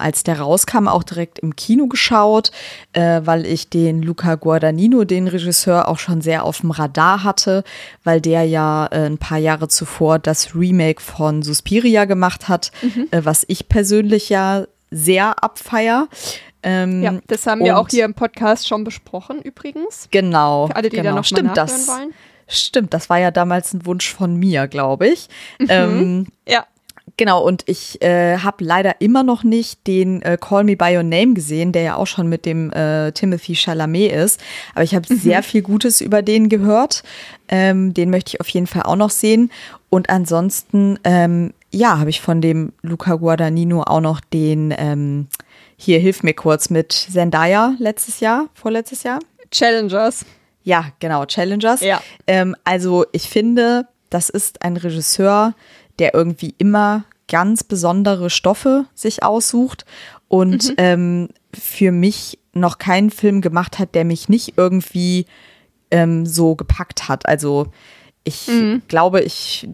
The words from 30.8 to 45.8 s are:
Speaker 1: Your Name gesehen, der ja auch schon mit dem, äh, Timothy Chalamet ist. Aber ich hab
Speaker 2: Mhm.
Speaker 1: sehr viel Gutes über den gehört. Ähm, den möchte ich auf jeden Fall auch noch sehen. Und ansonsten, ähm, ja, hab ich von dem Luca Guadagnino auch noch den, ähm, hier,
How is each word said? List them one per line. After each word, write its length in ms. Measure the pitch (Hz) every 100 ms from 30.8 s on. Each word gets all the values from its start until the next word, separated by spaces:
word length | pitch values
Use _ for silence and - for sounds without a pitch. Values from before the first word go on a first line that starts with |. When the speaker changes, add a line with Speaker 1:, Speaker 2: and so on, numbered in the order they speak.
| 175 180
Speaker 1:
Your 80 |
Name 300 | 170 170 240
gesehen, 380 | 220 147 156 170
der 100 | 170
ja 120 | 165 69
auch 120 | 190
schon 200 | - 170
mit 180 | 165 -
dem, 260 | 160 160
äh, 400 | - 156 156 151
Timothy 420 | 151 190 175 - 165
Chalamet 560 | - 160 156 170 208
ist. 260 | 151 190 - - - -
Aber 100 | -
ich 120 | 165 190
hab 120 | 165
Speaker 2:
Mhm. 80 | 247
Speaker 1:
sehr 260 | 175 175
viel 180 | - 220
Gutes 380 | 196 208 247 226
über 200 | - 208
den 260 | 202 214 220
gehört. 560 | 214 202 214 285 - - - - - -
Ähm, 440 | 190 190 190 190
den 160 | 180 175
möchte 180 | 180 -
ich 100 | -
auf 60 | -
jeden 160 | 175 180
Fall 180 | 180
auch 120 | - 185
noch 140 | 208
sehen. 420 | - 214 220 240 - - - -
Und 200 | 185 180
ansonsten, 880 | 185 170 170 185 - - 202 196 196
ähm, 500 | - 180 170 170 170 - _
ja, 300 | 190 233 160
hab 80 | 151
ich 140 | 156
von 180 | - 165
dem 300 | 165 160 156 -
Luca 340 | 165 165 - 165
Guadagnino 680 | 165 160 160 165 170 170
auch 180 | - 160
noch 200 | 160 156
den, 520 | - 165 156 156 151 151
ähm, 520 | 151 147 147 143 139 - - _ _
hier, 240 | _